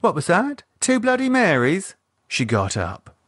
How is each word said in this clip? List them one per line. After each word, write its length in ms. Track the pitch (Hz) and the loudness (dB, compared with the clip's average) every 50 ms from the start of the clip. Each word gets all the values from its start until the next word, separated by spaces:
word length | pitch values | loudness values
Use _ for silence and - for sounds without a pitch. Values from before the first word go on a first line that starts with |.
What 140 | - 220 131 | 0 0 -2
was 120 | 151 139 | -2 0
that? 360 | - 170 185 233 277 294 - - _ _ _ | 0 2 2 2 -2 -4 -8 -14 _ _ _
Two 180 | - - 254 254 | -2 0 0 2
Bloody 300 | 214 254 254 254 262 262 | 2 0 0 0 0 0
Marys? 680 | 254 262 247 190 151 131 120 127 156 190 185 - - _ _ _ _ _ _ _ | 2 2 2 2 2 2 2 2 0 0 -4 -8 -16 _ _ _ _ _ _ _
She 160 | - - 131 | -4 -4 -2
got 320 | 110 113 104 98 101 - | 0 0 0 0 0 -2
up. 380 | 107 92 85 98 - _ - - _ _ | -4 -6 -6 -8 -12 _ -20 -20 _ _